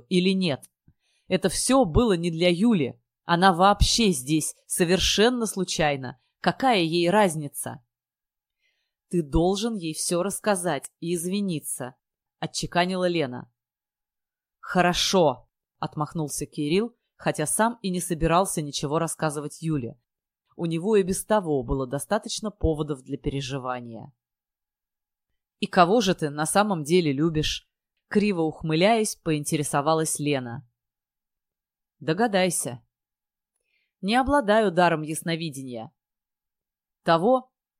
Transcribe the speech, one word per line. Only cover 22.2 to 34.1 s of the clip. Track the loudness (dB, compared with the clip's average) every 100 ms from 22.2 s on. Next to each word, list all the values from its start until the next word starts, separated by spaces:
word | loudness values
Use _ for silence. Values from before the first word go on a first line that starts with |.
| -4 -8 -8
поводов | -2 -2 0 -4 -6
для | -8 -8
переживания. | -6 -6 -6 -8 -6 -8 -10 -16 -18 _ _ _ _ _ _ _ _ _ _ _ _ _ _ _
«И | -2
кого | 4 4 4
же | 2 0
ты | -2
на | -4 0
самом | 0 0 -2
деле | 2 2 2
любишь?» | 0 0 0 -2 -6 _ _ _ _ _
Криво | 0 0 0
ухмыляясь, | -2 -4 -2 2 4 4 0 -4
поинтересовалась | -2 -2 -2 -4 0 0 2 0 0 -2
Лена. | -2 -2 -4 -12 -16 _ _ _ _ _ _ _ _ _ _ _ _ _
«Догадайся». | -4 0 0 2 0 -2 -6 -10 _ _ _ _ _ _ _ _ _ _ _ _
«Не | -2